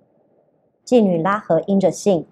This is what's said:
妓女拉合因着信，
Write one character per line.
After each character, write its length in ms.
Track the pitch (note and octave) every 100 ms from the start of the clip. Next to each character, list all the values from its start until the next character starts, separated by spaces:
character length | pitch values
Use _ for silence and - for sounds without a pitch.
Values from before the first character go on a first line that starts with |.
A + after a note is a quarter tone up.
| _ _ _ _ _ _ _ _
妓 160 | - B3
女 220 | G3+ E3+
拉 160 | F3 G#3
合 240 | - E3 E3
因 140 | G3
着 100 | F#3+
信， 360 | - G#3 F#3 -